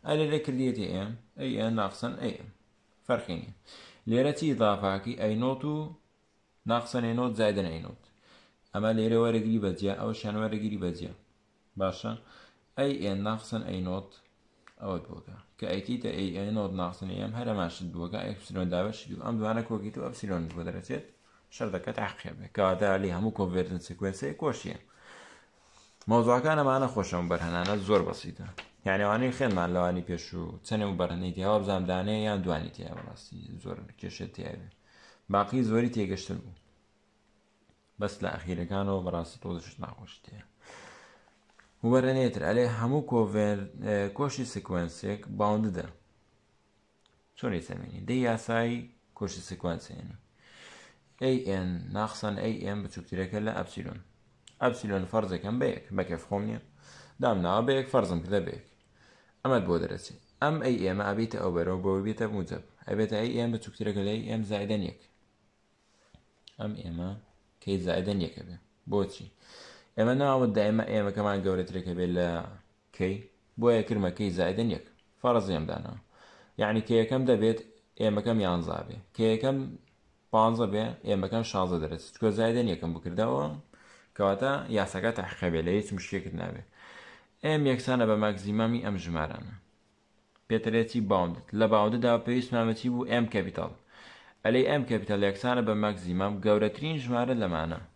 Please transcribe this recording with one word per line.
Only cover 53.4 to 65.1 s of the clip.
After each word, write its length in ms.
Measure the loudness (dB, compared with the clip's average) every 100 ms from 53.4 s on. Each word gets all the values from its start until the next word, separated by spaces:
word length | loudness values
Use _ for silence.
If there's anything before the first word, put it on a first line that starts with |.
| -2
لە 60 | -4
ئەپسیلۆن. 440 | -6 -8 -10 -12 -16 _ _ _ -20 _
ئەپسیلۆن 420 | 0 0 -2 -2 0
فەرزەکەم 460 | 0 0 -4 -2 0
بە 60 | 0
یەک، 120 | -2 -4 -4
بە 60 | -2
کەف 140 | -6 -4
خۆم 140 | -4 -2
نییە. 120 | -6 -12 -20 -20 -20 -20 -2
دام 180 | 2 2
ناوە 180 | 2 2 4
بە 60 | 2
یەک، 100 | 4
فەرزم 260 | 2 2 -2
کردە 180 | 0 0 0
بە 40 | -8
یەک. 100 | -16 _ _ _ -20 -20 _ _
ئەمەت 220 | 2 2 4
بۆ 60 | 2
دەرەچێ. 320 | 2 -6 -12 -18 _ _
ئەم 140 | 0 2
ئەی 120 | 2 2
ئێمە 220 | 2 0 0
ئابێتە 300 | 0 -2 0
ئەو 80 | 0 2
بەرەو 220 | 0 0
بەوەی 200 | 2 2 0
بێتە 200 | -2 -2
موجب. 280 | -2 -4 -8 -10 _ -4
ئەبێتە 280 | 0 0 0
ئەی 120 | 0 0
ئێم 140 | 0
بچووکترەکە 500 | -2 -6 -6 -2 0 0
لە 60 |
ئەی 100 | -2 -2
ئێم 140 | -2 -2
زائدەن 320 | -2 0 -2 -2
یەک. 120 | -8 _